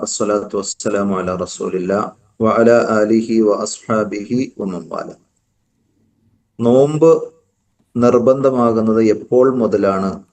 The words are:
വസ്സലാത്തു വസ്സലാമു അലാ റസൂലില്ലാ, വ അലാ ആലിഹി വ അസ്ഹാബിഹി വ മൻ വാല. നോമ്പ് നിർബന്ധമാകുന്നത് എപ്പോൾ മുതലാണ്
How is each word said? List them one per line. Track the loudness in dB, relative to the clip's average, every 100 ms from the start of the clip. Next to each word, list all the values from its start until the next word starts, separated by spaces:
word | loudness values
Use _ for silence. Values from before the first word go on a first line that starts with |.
വസ്സലാത്തു | -6 -6 -2 -2 -2 -8
വസ്സലാമു | -8 -8 -4 -2 -2 -2
അലാ | -4 -6
റസൂലില്ലാ, | -8 -8 -6 -4 -2 -2 -4 -10 _ -2
വ | 0
അലാ | 4 4 4 2
ആലിഹി | 0 2 0 0 0
വ | 2 0
അസ്ഹാബിഹി | -4 -10 -4 -4 -4 -6 -6 -6 -6 -8
വ |
മൻ | -8 -8 -10
വാല. | -12 -12 -18 _ _ _ _ _ _ _ _ _ _ _ _ _ -2
നോമ്പ് | 2 4 4 4 4 4 0 _ _ _ _ _ _ 0
നിർബന്ധമാകുന്നത് | 2 4 4 2 2 2 0 0 0 2
എപ്പോൾ | 2 0 0 2 2
മുതലാണ് | 2 0 0 0 0 -4 -8 -14